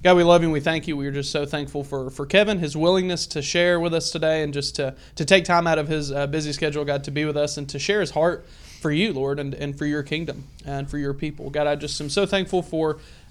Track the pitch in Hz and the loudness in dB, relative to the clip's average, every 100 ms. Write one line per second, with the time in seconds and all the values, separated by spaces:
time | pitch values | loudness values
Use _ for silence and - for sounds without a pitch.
0 | 180 180 170 175 165 151 160 160 160 143 | 6 8 8 8 6 2 0 -2 -4 -4
1 | 139 139 139 151 143 147 139 143 139 135 | -4 -4 -2 -2 -2 -4 -6 -8 -6 -6
2 | 131 - 143 196 208 196 151 151 170 185 | -8 -8 2 4 4 0 -2 0 2 2
3 | 185 170 - 156 135 175 175 175 170 165 | 0 -4 -4 -6 -2 2 4 2 0 -2
4 | - 165 160 160 147 143 139 - 131 - | -2 -2 0 0 0 -4 -6 -4 -6 -6
5 | - - 147 190 180 170 170 156 151 156 | -16 -6 4 4 6 2 4 2 0 -2
6 | 143 139 143 156 151 143 156 147 143 139 | -2 -2 -2 -2 -4 -2 -2 -2 -2 -4
7 | 139 143 151 147 147 147 139 143 - 208 | -2 -2 -2 0 -2 -4 -8 -6 0 0
8 | 175 151 170 165 - - - - 156 147 | 0 2 2 0 -8 -20 -20 -6 -2 2
9 | 220 135 139 147 139 - 143 139 147 147 | 0 0 -2 -2 -4 -6 -8 -4 -4 -4
10 | 143 156 160 - - - 143 139 139 147 | -4 -6 -6 -10 -14 -16 -10 -8 -6 -6
11 | 139 139 151 - 135 151 147 143 147 - | -4 -4 -6 -8 -6 0 0 0 -4 -8
12 | 147 196 196 196 185 185 175 160 156 151 | -4 0 0 0 0 -2 -2 -2 -2 -2
13 | - - - | -10 -20 -8